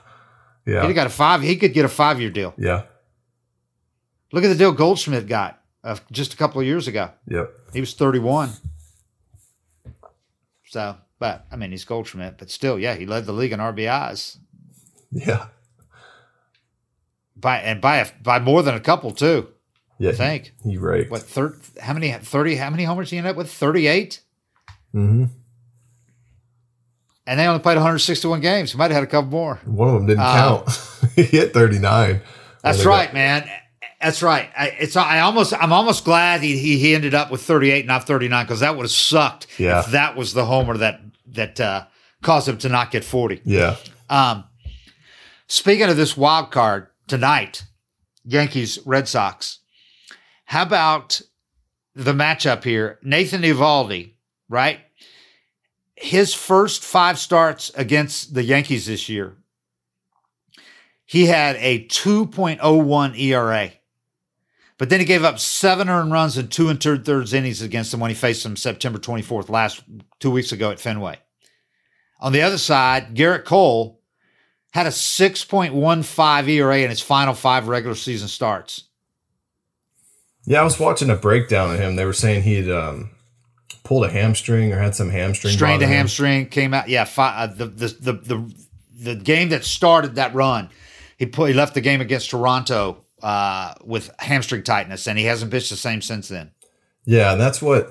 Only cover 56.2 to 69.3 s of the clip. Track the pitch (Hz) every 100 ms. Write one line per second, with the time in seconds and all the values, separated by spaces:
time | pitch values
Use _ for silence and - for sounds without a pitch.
56.2 | 202 - - 190 202 - - 185 175 156
57.2 | - 170 160 147 - - 120 151 147 -
58.2 | - 127 120 139 139 123 98 104 - 107
59.2 | 92 - _ _ _ _ _ _ _ _
60.2 | _ _ _ _ _ - _ _ - 165
61.2 | 175 165 147 120 127 120 117 - 190 208
62.2 | 220 196 175 156 156 156 143 147 139 117
63.2 | 135 127 113 110 95 - _ _ _ _
64.2 | _ _ _ _ _ - 131 185 175 180
65.2 | 170 - - - 196 185 190 175 160 160
66.2 | 160 127 117 - 160 143 151 139 117 139
67.2 | 113 135 131 110 113 117 113 120 117 113
68.2 | 123 117 113 101 127 98 127 107 - 117
69.2 | -